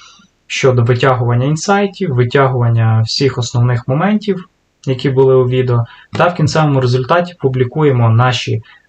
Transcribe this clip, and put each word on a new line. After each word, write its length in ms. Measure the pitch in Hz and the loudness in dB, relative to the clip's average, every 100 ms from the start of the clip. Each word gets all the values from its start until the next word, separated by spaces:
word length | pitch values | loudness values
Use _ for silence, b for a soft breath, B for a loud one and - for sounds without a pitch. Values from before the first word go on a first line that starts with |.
| B B B _ - | B B B _ -12
щодо 300 | - 135 120 | -2 2 2
витягування 640 | 117 123 139 120 120 120 135 | 2 2 2 0 0 0 0
інсайтів, 680 | 156 - 202 202 190 185 | -2 0 0 -2 -4 -4
витягування 880 | 123 120 143 135 127 120 117 113 110 113 | -2 0 2 2 0 0 2 2 0 0
всіх 320 | - 139 127 | -2 -2 -2
основних 500 | 113 123 120 120 - | -4 0 0 0 -2
моментів, 600 | 139 190 214 208 185 - _ _ _ - | -2 0 0 -2 -6 -8 _ _ _ -6
які 240 | 127 143 | -4 0
були 240 | 127 135 | 2 4
у 140 | 131 123 | 4 2
відео, 360 | 127 123 120 117 B B | 0 0 0 -2 B B
та 160 | - 170 | -2 0
в 60 | |
кінцевому 460 | 175 151 160 151 135 | 0 0 0 0 0
результаті 540 | 123 127 127 170 175 - | 0 0 0 -2 -2 -4
публікуємо 720 | 135 127 123 156 151 123 117 | -4 -2 -2 0 0 2 2
наші 520 | 113 127 117 - 113 B B | 2 2 -2 -4 -8 B B